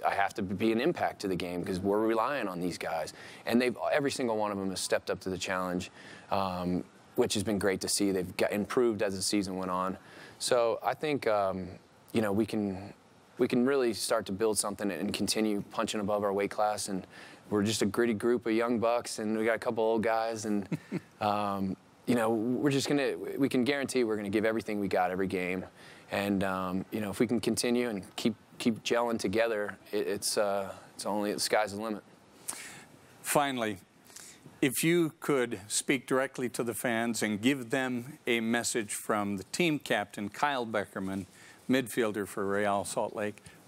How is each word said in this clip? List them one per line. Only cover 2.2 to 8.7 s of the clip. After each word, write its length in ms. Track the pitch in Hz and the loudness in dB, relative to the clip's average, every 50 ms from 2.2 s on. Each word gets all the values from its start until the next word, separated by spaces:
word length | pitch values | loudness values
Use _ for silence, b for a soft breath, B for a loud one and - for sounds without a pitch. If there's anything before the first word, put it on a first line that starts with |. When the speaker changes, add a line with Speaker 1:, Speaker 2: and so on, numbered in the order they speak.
| 110 127 147 139 113 98 | 2 0 0 -2 -2 -4
Speaker 1:
on 100 | 90 87 | -2 -2
these 180 | 87 90 80 - | -2 -2 -2 -4
guys. 360 | - 85 82 80 78 76 - B B B B B B | -4 -4 -4 -4 -4 -6 -8 B B B B B B
And 140 | - 117 120 | 2 2 4
they've, 180 | 127 127 113 - 85 82 | 4 2 0 0 0 0
every 200 | - 151 143 139 | 2 2 2 0
single 240 | - - 135 117 113 | -2 -2 -2 -2 0
one 160 | 107 107 104 | 0 0 0
of 60 | 104 98 | -2 -2
them 120 | 98 95 | -2 -2
has 120 | 92 87 | -4 -4
stepped 280 | - - 110 101 - - | -2 0 0 0 0 -2
up 120 | 98 90 | -6 -4
to 80 | - 98 | -4 -4
the 80 | 92 85 | -6 -4
challenge, 520 | - - 95 92 92 90 90 90 98 - B B B B B B B B | -2 -2 -2 -2 0 0 -2 -2 -4 -6 B B B B B B B B
um, 540 | - 98 98 95 90 90 90 90 90 87 - - - - - - - | 0 0 0 0 -2 -2 -2 0 0 -2 -2 -6 -12 -20 -20 -6 0
which 180 | - 123 110 - | 0 0 2 0
has 80 | 110 92 | -2 -2
been 140 | 117 107 98 | 0 0 0
great 220 | 92 101 95 95 | 2 0 0 0
to 60 | - 92 | -2 -2
see. 240 | - - 104 98 | 0 0 2 2
They've 240 | 95 95 90 90 90 | 2 0 -2 -2 -2
got 160 | - 110 - | 0 0 0
improved 500 | - 104 101 - | 2 0 -2 0